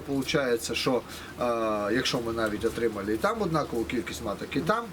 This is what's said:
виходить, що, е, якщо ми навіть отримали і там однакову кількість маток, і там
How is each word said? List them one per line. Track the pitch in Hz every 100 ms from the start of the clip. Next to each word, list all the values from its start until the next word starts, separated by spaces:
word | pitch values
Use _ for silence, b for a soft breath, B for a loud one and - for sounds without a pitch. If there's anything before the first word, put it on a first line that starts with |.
| 139
виходить, | 139 131 147 127 120 - 117
що, | 139 120 - B B -
е, | 123 113 110 107 104
якщо | 123 - 131
ми | 113
навіть | 117 110 104
отримали | 113 113 117 104 101
і | 113
там | 196 233
однакову | 185 160 131 120
кількість | 113 120 - -
маток, | 110 95 - -
і |
там | 165 226 226